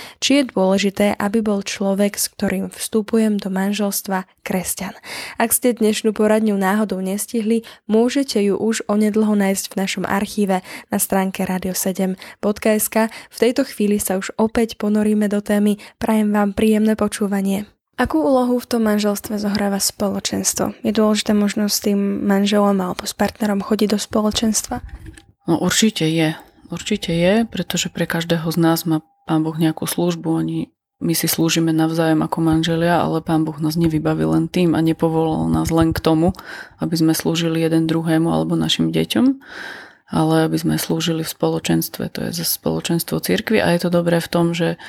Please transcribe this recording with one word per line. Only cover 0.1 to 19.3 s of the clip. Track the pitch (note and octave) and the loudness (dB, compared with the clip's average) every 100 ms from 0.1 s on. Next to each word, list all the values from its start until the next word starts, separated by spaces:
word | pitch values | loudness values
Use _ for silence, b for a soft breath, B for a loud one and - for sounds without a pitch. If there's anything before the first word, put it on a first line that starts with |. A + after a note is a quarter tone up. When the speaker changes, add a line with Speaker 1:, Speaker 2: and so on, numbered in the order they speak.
| B | B
Speaker 1:
či | - C#4 | 2 2
je | B3+ - | 2 2
dôležité, | F#3+ G3 G3+ - G#3 - | 2 4 2 2 0 0
aby | G#3 A3 | 0 0
bol | G#3+ G3 G3 | 0 -2 -4
človek, | - G3 G3 G3+ G3+ | -4 0 2 0 0
s | - | -6
ktorým | - G3+ F#3+ F#3 | -4 -2 -2 -4
vstupujem | - - A3 G#3 A3+ A3 G3+ | -8 -4 -2 0 2 2 0
do | G3 | -2
manželstva, | F#3+ G3 G3+ G3+ G3 - F#3+ F#3+ _ | -2 -2 -2 -2 -4 -4 -4 -6 _
kresťan. | - F#3+ F3+ - F#3+ - B B B - | -6 -4 -4 -8 -10 -12 B B B -4
Ak | A#3 | -2
ste | - B3+ A3+ | 2 0 2
dnešnú | G#3+ G#3+ A3 G#3 | 2 2 0 2
poradňu | G#3+ A3 A3 G3 | 2 4 2 2
náhodou | F#3+ G#3 G#3+ F#3 | 2 2 0 -2
nestihli, | F#3 G3+ - A#3+ G#3+ A3+ A3+ B - | -4 -4 -4 -2 0 0 -2 B 0
môžete | G#3+ A#3+ C#4 C4+ G#3+ | 2 4 2 0 0
ju | G3+ F#3+ | 2 2
už | A3 A3+ - | 0 -2 0
onedlho | G#3 G#3+ G#3 G#3+ | 0 2 2 2
nájsť | G#3 G3 G3 - | 2 2 0 -4
v | - | -4
našom | F#3+ - F3+ | -4 -4 -2
archíve | G3 G3+ - G3+ F#3 B B B | -2 -2 -2 0 -2 B B B
na | G#3 | -4
stránke | - G3 F#3+ - | 0 0 0 -2
radio | F#3 F#3 F#3 | -4 -4 -4
sedem | F3+ G3 F#3 F#3+ F#3 B B | -4 -4 -2 -2 -4 B B
bodka | G3+ G#3 A3+ G#3+ | -4 0 0 0
es | - | 0
ká. | A3 A3 B B | 0 -2 B B
V | - A#3 | 0 0
tejto | B3+ C4+ | 2 -2
chvíli | - G#3 G#3 | 0 0 0
sa | - F#3+ | 0 -4
už | - - | -4 -2
opäť | A3 - A3+ - | -2 0 -2 -2
ponoríme | G#3 G#3+ G#3+ G#3+ G#3 | -2 0 2 2 0
do | G3+ | -2
témy. | G#3 G#3 G#3 G#3 B - | 0 0 2 0 B -6
Prajem | - A3 G#3 | 0 2 2
vám | G#3 G#3 | 2 0
príjemné | G3 A3 G#3+ G#3+ | 2 2 4 2
počúvanie. | G#3+ G#3 - G3+ G3 G3 G3 G#3 _ _ - | 2 0 -2 -2 -2 -2 -2 -6 _ _ -4
Akú | B3 D#4 | -2 0
úlohu | D4 C4 B3 B3 | 2 2 2 0
v | - | -2
tom | A#3+ A3 | 0 2
manželstve | G#3 G#3 G3+ - | 2 0 -2 -4